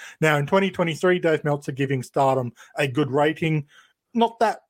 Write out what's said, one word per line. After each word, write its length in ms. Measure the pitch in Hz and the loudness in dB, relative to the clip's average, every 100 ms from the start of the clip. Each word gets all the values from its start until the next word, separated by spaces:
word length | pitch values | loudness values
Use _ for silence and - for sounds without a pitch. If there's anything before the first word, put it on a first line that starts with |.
| - - | -18 -2
Now, 180 | 156 147 | 0 0
in 80 | 143 | 2
twenty 240 | 196 190 | 0 0
twenty-three, 480 | 185 170 147 185 180 | -2 -4 0 0 2
Dave 260 | 160 151 | 0 0
Meltzer 280 | 147 143 - | -2 -4 -6
giving 300 | 131 135 135 | -6 -2 -2
Stardom 500 | 123 151 135 131 120 - - - | -4 0 2 2 -2 -10 -14 -4
a 120 | 143 | -2
good 220 | 123 139 | 0 0
rating. 560 | 139 151 160 165 156 143 _ _ _ _ | 2 0 0 -2 -2 -4 _ _ _ _
Not 240 | 226 226 226 | 0 0 2
that 200 | 220 - | -2 -2